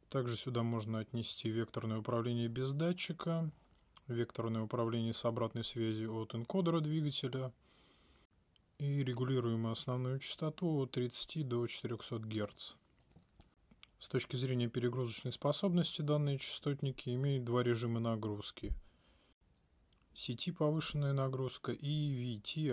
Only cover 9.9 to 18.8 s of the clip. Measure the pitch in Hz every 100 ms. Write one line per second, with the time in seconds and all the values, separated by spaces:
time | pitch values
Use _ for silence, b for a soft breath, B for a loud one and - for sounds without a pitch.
9.9 | 127 127 135 - - 156 143 175 151 131
10.9 | - 123 - - 160 139 120 120 - 113
11.9 | 117 - 117 110 107 104 - - - _
12.9 | _ _ - _ _ - _ _ - -
13.9 | _ - 131 - 127 131 127 120 123 120
14.9 | 123 120 110 127 - 143 147 202 175 170
15.9 | - 147 147 143 139 - - 147 143 139
16.9 | - - 123 139 139 120 120 123 117 117
17.9 | 117 113 113 107 104 - - 101 -